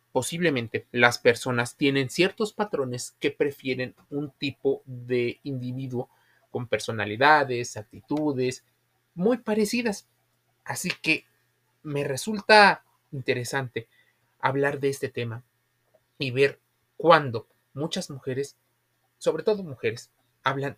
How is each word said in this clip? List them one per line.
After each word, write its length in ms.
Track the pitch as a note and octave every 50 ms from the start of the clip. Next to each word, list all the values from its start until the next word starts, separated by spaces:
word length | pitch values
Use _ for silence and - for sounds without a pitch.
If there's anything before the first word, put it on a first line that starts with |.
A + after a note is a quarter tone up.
| _ _
Posiblemente 720 | - B2+ B2 - E3+ E3+ F3+ E3 C#3+ B2 A#2 A2+ - A2 - _
las 260 | - A#2+ A#2+ A#2+ A#2+ -
personas 600 | - B2 A#2 - - C3 B2 A#2+ A#2+ - - -
tienen 320 | D3 C#3 C3+ C3+ C3+ B2
ciertos 420 | - - F3 G3 - - A3 G3+
patrones 640 | - - G#3+ G#3 - C#3+ C3+ B2+ B2 B2 - - _ _
que 100 | - C#3+
prefieren 640 | - - D3+ C#3+ C#3 - - C3 B2+ B2+ B2+ B2 - _ _ _
un 220 | D3 C#3+ D3+ C#3
tipo 520 | - _ D3 C#3 - _ - C#3 C#3 - _
de 540 | C3 B2+ B2 A#2+ B2 B2+ B2 A#2+ A#2+ - _ _
individuo 640 | D3 C3+ B2+ B2 B2 B2 C3 C3+ B2+ B2+ A#2+ - - _ _ _ _ _ _ _ _
con 160 | - B2 B2 -
personalidades, 1120 | - G#2 - - A2+ A2 G#2 G#2 G#2 A2+ C3+ D3 D#3 D3 C#3 B2+ B2 A#2+ A#2+ - - A2
actitudes 880 | G#2 _ - - - _ D3 D3+ D3+ D3+ C#3 B2+ B2+ B2+ B2+ - _ _ _ _ _ _ _ _ _ _ _
muy 220 | E3+ F3+ A3+ B3+ B3
parecidas. 720 | - A3 G#3+ A3 G#3+ G3+ C4 B3+ A#3 A3+ G3 - - _ _ _ _ _ _ _ _ _ _ _ _
Así 260 | - B2 - - F3+ - -
que 240 | - D#3+ D#3 - - _ _ _ _ _ _ _ _ _ _ _ _
me 200 | D#3 C#3+ C#3+ C#3+
resulta 800 | C#3 C3+ B2+ - A3 G#3+ G3+ - - G#3+ G#3+ G3+ F#3+ D#3+ - _ _ _ _ _ _ -
interesante 760 | C3+ B2 - B2 B2 B2 - D3 C#3 B2+ A#2+ _ A#2+ A2+ _ _ _ _ _ _ _ _ _ _ _
hablar 400 | - C3 C3 C#3 C#3 C#3+ C#3+ C3
de 80 | C#3 C#3
este 180 | C#3 - C3+ A#2+
tema 340 | - B2 A#2+ A#2 A2+ A#2+ - _ _ _ _ _ _ _ _ _ _ _ _ _ _ _
y 140 | D3 B2+
ver 280 | A#2+ C3+ C#3 C3+ - _ _ _ _ _ _ _ _ _
cuándo 500 | F#3+ E3+ E3 D#3 D3 B2+ A2+ A2 - _ _ _ _ _ _
muchas 360 | C3+ D3+ E3 - F#3+ - -
mujeres, 480 | D3 C3 - C#3 B2+ C3 C#3+ - - _ _ _ _ _ _ _ _ _ _ _ _ _
sobre 240 | - E3+ D#3 D#3+ D#3+
todo 200 | A3 G#3+ G3 F#3+
mujeres, 480 | D#3 B2+ - - A2+ A2 - - _ _ _ _ _ _ _
hablan 360 | - C3 C#3 C#3 C3+ C#3 -